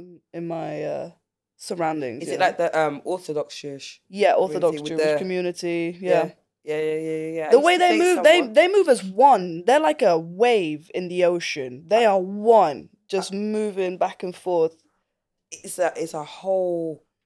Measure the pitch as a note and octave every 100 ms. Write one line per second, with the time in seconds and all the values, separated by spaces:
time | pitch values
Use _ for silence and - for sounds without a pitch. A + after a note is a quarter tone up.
0 | F3+ E3+ _ E3 E3+ E3 D#3+ D3+ D3+ C#3+
1 | D3+ E3+ _ _ _ _ - F3+ D#3+ D#3
2 | C3 A#2+ E3 - F#3 - E3+ D#3+ D#3 C#3+
3 | - F3+ - D3+ C#3+ - D3 C#3 - -
4 | _ F#3+ F#3+ - F#3 F3+ E3 D#3 D3+ D#3+
5 | D#3 D3+ F#3+ F3+ F3+ F3 F3 E3+ E3+ F3+
6 | F#3 E3 E3 - _ _ D3+ D3+ D#3 D#3
7 | D#3+ D#3+ D#3+ D#3+ D#3 B3+ D#4+ F4+ F4+ E4
8 | F4 F4 D4+ E4+ B3+ A3+ F4+ G4+ E4+ A3+
9 | F#3+ F#3+ C4 A3+ F3+ E3 F3+ C#4+ D#4 D4+
10 | G#3+ E3 E3 F3+ A#3+ A3+ E3 D3+ E3 -
11 | F3+ F3+ F3 F3 - D3+ C3 B2+ E3 G#3+
12 | A3+ G3 F#3 G3+ G#3+ A3+ E3+ A#2 - _
13 | - F#3+ F#3 G3 G#3+ G#3+ G#3+ F#3+ F#3 F#3
14 | F#3+ - F3+ - F#3 F3 D#3+ - _ _
15 | _ _ _ _ _ - G3 - E3+ -
16 | D#3+ D#3+ D3 - F#3+ F#3+ F3+ E3+ E3 D3
17 | _ _